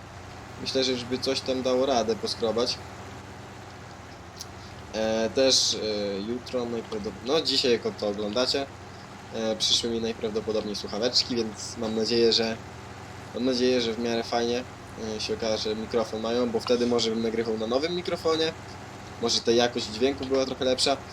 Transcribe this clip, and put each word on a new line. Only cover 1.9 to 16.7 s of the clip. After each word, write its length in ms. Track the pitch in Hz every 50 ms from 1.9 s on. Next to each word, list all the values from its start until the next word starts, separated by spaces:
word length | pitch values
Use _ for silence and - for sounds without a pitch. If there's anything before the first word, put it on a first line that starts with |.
| 135 117 110 110 113
poskrobać. 600 | 98 - 110 - - 117 110 107 113 123 - - - - - - - - - - - - - - - - - - - - - - - - - - - - - - - - - - - - - - - - - - - - - -
E, 360 | 107 110 110 110 113 113 110 98
też, 400 | 135 135 135 127 - - - 117
e, 40 | 107 104 107 107 104 104 101 98 98
jutro 440 | 101 110 120 123 120 - - 127 120
najprawdopodobniej, 720 | 117 117 113 104 - 113 110 98 110 95 98 107 120 143
no 60 | 165
dzisiaj 320 | 147 120 135 131 - 127 120
jak 240 | 107 - 113 98
to 120 | - 107 104
oglądacie, 580 | 101 98 107 104 104 123 127 127 - 143 135 - - - - - - - - - - - - - -
e, 220 | 113 113 110 110
przyszły 340 | 104 - - - - - 117
mi 100 | 117 113
najprawdopodobniej 760 | 113 113 113 - - 113 104 110 98 110 104 107 101 104 101
słuchaweczki, 600 | - - - - 202 160 226 - - - - 131
więc 400 | 117 113 110 104 - - - - 117
mam 180 | 117 110 110
nadzieję, 360 | 113 110 110 120 117 117 113 110
że, 240 | 110 113 113 110 - - - - - - - - - - - - - - - -
mam 100 | 107 120
nadzieję, 360 | 131 131 120 123 127 127 127
że 140 | 117 113 110
w 40 | 110
miarę 240 | 120 117 117 117 117
fajnie, 420 | - 123 120 117 117 120 123 127 - - - - - - - 110 110 110
e, 40 | 107
się 140 | - - 110
okaże, 360 | 107 117 110 110 107 - 110
że 60 | 107
mikrofon 440 | 110 110 104 - 117 110 - - 110
mają, 300 | 110 113 117 123 123 120
bo 100 | 110 113
wtedy 260 | - -